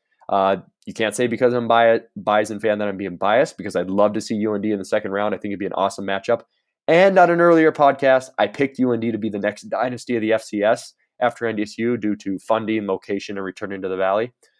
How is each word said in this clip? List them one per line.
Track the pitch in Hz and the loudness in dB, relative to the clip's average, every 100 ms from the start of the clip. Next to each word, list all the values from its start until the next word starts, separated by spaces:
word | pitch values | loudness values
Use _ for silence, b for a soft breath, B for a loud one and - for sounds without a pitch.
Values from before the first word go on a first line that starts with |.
| _ b b | _ b b
Uh, | 98 95 98 - _ | 2 2 0 -4 _
you | - | -12
can't | 98 110 | -4 -2
say | 104 123 | 0 -2
because | 113 127 | 2 2
I'm | 123 117 | 2 2
bi-, | 117 117 113 - | 4 4 2 -2
Bison | - 98 104 104 104 | -8 0 0 0 -2
fan | 110 104 | -2 0
that | 104 | -2
I'm | 95 | -4
being | 98 87 | -8 -4
biased, | 98 113 160 - | 0 2 0 -4
because | 98 | -6
I'd | 90 87 | -4 -2
love | 98 104 | 2 2
to | 104 | 0
see | - | -4
U | 110 107 | -4 -2
N | 104 | -2
D | 107 | -2
in | 101 | -4
the | |
second | 95 107 104 | -2 -4 -2
round. | 98 104 | -4 -4
I | 95 | -4
think | 104 | -8
it'd | 98 | -8
be | 95 | -6
an | |
awesome | - 98 - 98 | -2 -2 -4 -6
matchup. | 98 - 117 _ _ _ _ - | -6 -4 -6 _ _ _ _ 0
And | 165 196 185 | 4 6 6
on | 175 | 6
an | 170 | 6
earlier | 170 165 160 | 6 6 4
podcast, | 151 143 135 139 131 131 - | 4 2 4 4 2 0 -2
I | 104 | -2
picked | - 135 - | 0 -2 0
U | 127 | 0
N | 117 | 0
D | 117 | -2
to | 110 | -4
be | 110 | -4
the | 101 | -4
next | 101 107 | -4 -6
dynasty | 107 101 127 120 - 117 | -6 -4 -4 -6 -4 -2
of | |
the | 107 | 0
F | 110 | 0
C | - 104 | -2 0
S | 101 120 - _ _ - | 2 0 -4 _ _ -4
after | 120 - 117 | -2 -2 -4
N | 107 | -4
D | |
S | 107 - | -6 -4
U | 117 120 | -2 -2
due | 107 104 | -2 -4
to | 98 95 | -6 -6
funding, | - 110 107 110 101 | -2 -2 -2 -4 -4
location, | 95 - 101 - 98 | -6 -6 -8 -8 -10
and | |
returning | 95 - 101 98 | -10 -10 -10 -8
to | 92 | -6
the | 95 | -2
Valley. | 95 101 123 _ _ | 0 0 -2 _ _